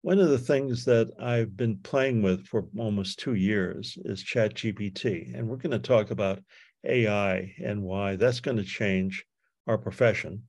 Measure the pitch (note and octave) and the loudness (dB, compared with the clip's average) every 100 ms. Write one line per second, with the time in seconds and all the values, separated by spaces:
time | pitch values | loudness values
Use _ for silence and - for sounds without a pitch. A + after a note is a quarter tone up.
0 | - G3 F3 C3+ B2 C#3 C#3 B2 B2+ A#2 | 4 4 6 4 4 2 2 -2 4 4
1 | A2 - B2 A#2+ A2 G2 A#2 G2 - C#3 | 4 -2 -2 0 0 0 -2 -2 -2 0
2 | C3+ A#2 G2 F#2 - A2 F2 G2+ A2+ G2+ | 2 2 2 2 0 -4 -4 -6 -2 -2
3 | F#2+ - - G#2+ F#2+ G#2+ F2+ F2+ A2+ - | -4 -6 -4 0 2 2 0 -4 -12 -10
4 | F#3 F#2+ - A#2+ G#2+ - A2+ G2 G2+ F#2+ | -8 -8 -4 0 0 0 -6 -4 -6 -4
5 | B2 F2+ - A#2+ A#2 B2+ E3 B2+ - A#2+ | -4 -4 -6 -8 -6 -6 -4 -4 4 2
6 | G#2 F#2+ G2 F#2+ _ - - _ - B2+ | 2 -2 -2 -2 _ -20 -20 _ 0 2
7 | A2 G#2 G2+ F#2 F#2+ - - G#2 F#2+ F#2+ | 2 2 2 0 -4 -8 -6 -4 -4 -2
8 | G2+ F#2+ A#2+ B2 D3 A#2 F#2+ - G#2 F#2+ | -2 2 0 0 -2 -2 -4 -2 0 2
9 | F#2+ F#2+ - _ _ _ - A2 - - | 0 -4 -14 _ _ _ -2 -2 -2 2
10 | A#2+ G2+ D#2+ G2 | 2 2 -6 -12